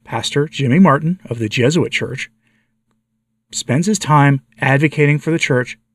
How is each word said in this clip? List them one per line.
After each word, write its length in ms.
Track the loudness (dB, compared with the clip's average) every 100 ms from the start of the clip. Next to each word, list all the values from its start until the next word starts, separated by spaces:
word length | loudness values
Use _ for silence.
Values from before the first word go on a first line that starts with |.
Pastor 460 | -12 -8 -4 -4 -4
Jimmy 320 | -2 0 4
Martin 400 | 4 4 0 -6 -8
of 120 | -6
the 100 | -4
Jesuit 440 | 0 0 2 -2
Church 380 | -4 -8 -10 -14 _ _ _ _ _ _ _ _ _ _ _ _
spends 340 | -12 -4 -2 -2
his 120 | -2
time 420 | 2 4 4 2 _ -6
advocating 600 | 0 2 0 2 0 0
for 120 | -2
the 80 | -2
church 400 | 0 -2 -2 -10 _